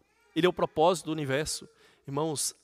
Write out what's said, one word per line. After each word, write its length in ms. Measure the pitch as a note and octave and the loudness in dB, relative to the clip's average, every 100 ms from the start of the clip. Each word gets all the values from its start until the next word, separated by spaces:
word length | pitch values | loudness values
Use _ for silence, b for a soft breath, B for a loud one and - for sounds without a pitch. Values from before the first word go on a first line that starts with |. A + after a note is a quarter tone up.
| _ _ _ | _ _ _
ele 120 | D#3+ F3 | 2 2
é 20 | |
o 40 | |
propósito 540 | E3+ F3 - E3 F3 D#3 | 2 -2 4 4 4 -4
do 60 | |
universo. 560 | D#3+ C#3 C3+ D#3 - - b b b - | -6 -2 -2 -2 -8 -12 b b b -8
Irmãos, 480 | C#3 D#3+ C#3 - - | -4 -4 -2 -6 -6